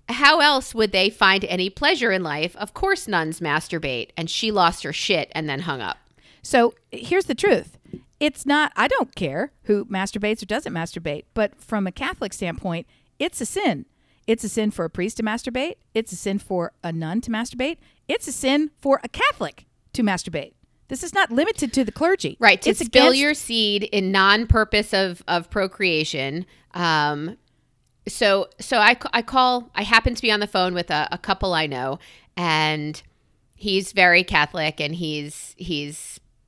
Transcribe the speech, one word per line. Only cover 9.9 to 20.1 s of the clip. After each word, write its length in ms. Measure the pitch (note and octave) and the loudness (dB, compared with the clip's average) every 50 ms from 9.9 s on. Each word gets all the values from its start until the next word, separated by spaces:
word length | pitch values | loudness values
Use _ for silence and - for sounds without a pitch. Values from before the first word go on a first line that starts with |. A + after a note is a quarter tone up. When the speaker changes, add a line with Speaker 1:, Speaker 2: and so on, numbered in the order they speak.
| G3 F#3 G3 - - G3+ G#3 G#3 A3 - | -4 -4 -4 -4 -4 -4 -2 -2 -2 -4
Speaker 2:
or 60 | G3+ | -4
doesn't 260 | - G#3 C#4+ - - - | -6 -6 -4 -4 -6 -6
masturbate, 520 | E3 E3 - - E3+ E3 D#3 D3 D#3 - _ - | -6 -6 -6 -8 -8 -8 -6 -8 -8 -10 _ -2
but 260 | A3+ G3 - - _ | -2 -2 -2 -2 _
from 240 | - - A3 G#3 G3 | -10 -4 -4 -2 -2
a 60 | F#3 | -4
Catholic 420 | - - C4+ E4 F#4 - - F#3+ - | -4 -6 -6 -6 -6 -6 -8 -8 -6
standpoint, 540 | - F#3+ E3+ D#3+ - - F3+ E3 E3+ - _ _ _ _ _ _ - | -6 -6 -6 -6 -6 -6 -6 -6 -6 -8 _ _ _ _ _ _ -6
it's 200 | C#4 - - - | -4 -4 -4 -6
a 40 | A3+ | -8
sin. 400 | - - F#4+ G#4 C#4+ E3+ C#3+ - _ _ _ _ _ _ _ - | -6 -4 -2 0 0 -2 -2 -8 _ _ _ _ _ _ _ -2
It's 180 | - A3+ A3+ - | -2 -2 -2 -2
a 60 | G3 | -6
sin 220 | - A3+ G#3+ G#3+ | -4 -2 -2 -2
for 140 | - - E3 | -2 -4 -6
a 40 | E3 | -6
priest 280 | - - F3+ A3 - | -4 -4 -4 -4 -4
to 60 | - A3 | -4 -4
masturbate. 520 | G#3+ A3 A#3 - C4 A#3 B3+ C#4+ F4 - _ _ _ - | -4 -4 -4 -6 -6 -4 -4 -4 -6 -8 _ _ _ -4
It's 180 | A3 A3+ - | -4 -4 -4
a 40 | F#3 | -10
sin 240 | - - G3+ G3 G#3 | -6 -4 -4 -4 -4
for 320 | - - F#3+ F3 E3+ - _ - - | -4 -4 -4 -2 -4 -4 _ -10 -8
a 80 | E3+ | -8
nun 300 | E3 E3 D#3+ D#3+ F3+ A#3 | -6 -6 -6 -4 -4 -4
to 80 | - A#3 | -4 -4
masturbate. 480 | A3 A3 A#3+ - - A#3+ B3+ D4+ E4+ _ _ _ _ _ _ | -4 -4 -4 -6 -6 -4 -4 -4 -4 _ _ _ _ _ _
It's 200 | - - A#4 - | -4 -4 -4 -4
a 40 | - | -6
sin 400 | B3 - C4+ C4 C#4+ D4 D#4 D4+ _ _ | -8 -2 0 2 2 2 2 0 _ _
for 200 | - C#4 C4+ - - | 2 2 2 2 0
a 60 | A3+ | -8
Catholic 560 | - - B4+ D5 - - G3 D3 - - _ _ _ _ _ _ - | -2 0 0 2 2 0 -6 -8 -8 -14 _ _ _ _ _ _ -2
to 80 | C4 | 0
masturbate. 520 | A3+ G3+ | 0 2